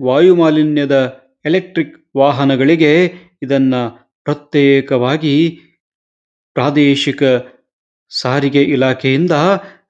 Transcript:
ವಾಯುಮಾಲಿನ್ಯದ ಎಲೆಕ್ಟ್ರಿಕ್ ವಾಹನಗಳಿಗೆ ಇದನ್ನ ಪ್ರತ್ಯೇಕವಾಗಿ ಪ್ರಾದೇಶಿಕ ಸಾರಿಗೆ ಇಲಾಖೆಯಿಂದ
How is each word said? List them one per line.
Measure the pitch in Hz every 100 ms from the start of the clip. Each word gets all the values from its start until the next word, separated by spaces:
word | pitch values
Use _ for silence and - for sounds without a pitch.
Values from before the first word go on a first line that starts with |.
ವಾಯುಮಾಲಿನ್ಯದ | 127 135 180 175 165 156 151 147 139 139 127 - _ _
ಎಲೆಕ್ಟ್ರಿಕ್ | 151 185 185 - 160 - _ 135
ವಾಹನಗಳಿಗೆ | 139 127 139 131 135 165 156 156 180 - - _
ಇದನ್ನ | 127 139 131 127 117 - _ _
ಪ್ರತ್ಯೇಕವಾಗಿ | - 147 - 151 139 139 135 131 123 156 156 143 165 165 _ _ _ _ _ _ _ _ _
ಪ್ರಾದೇಶಿಕ | - 131 143 143 139 - 131 135 127 - _ _ _ _ _ _
ಸಾರಿಗೆ | - 127 135 139 139
ಇಲಾಖೆಯಿಂದ | 143 135 131 127 135 135 175 151 170 190 - - _